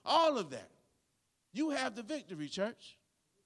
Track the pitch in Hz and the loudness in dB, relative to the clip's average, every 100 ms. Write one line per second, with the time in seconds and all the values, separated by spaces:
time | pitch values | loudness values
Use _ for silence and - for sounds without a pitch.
0 | - 302 320 262 160 120 90 _ _ _ | 2 6 6 4 -2 -8 -12 _ _ _
1 | _ _ _ _ _ 214 311 277 262 214 | _ _ _ _ _ -4 -2 0 -2 -6
2 | 220 302 175 160 147 - 208 - - - | -6 -6 -6 -8 -6 -2 -2 -4 -18 -20
3 | _ _ _ _ | _ _ _ _